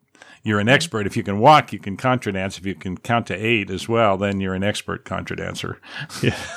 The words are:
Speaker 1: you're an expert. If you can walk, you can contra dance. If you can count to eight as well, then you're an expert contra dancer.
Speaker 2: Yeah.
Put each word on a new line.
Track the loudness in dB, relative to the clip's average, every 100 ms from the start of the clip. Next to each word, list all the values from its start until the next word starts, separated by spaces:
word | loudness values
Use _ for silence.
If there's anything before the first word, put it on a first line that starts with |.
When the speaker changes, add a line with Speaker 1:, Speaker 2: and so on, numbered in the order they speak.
| _ _ -20 -8
Speaker 1:
you're | 0 2
an | 4
expert. | 4 2 -2 -2
If | -2
you |
can | -2 4
walk, | 8 8 4
you | -6
can | -8 -2
contra | 0 0 -2
dance. | -4 -4 -4
If | -8
you |
can | -6 -6 -6
count | 0 0 0
to | -2
eight | 0 0 0
as | -6 0
well, | 2 4 4
then | 0 0
you're | -2 0
an |
expert | -2 -2 -6 -10 -8
contra | -8 -6 -8
dancer. | -8 -8 -10 -10 -14 -14 -12 -2
Speaker 2:
Yeah. | -2 -2 -8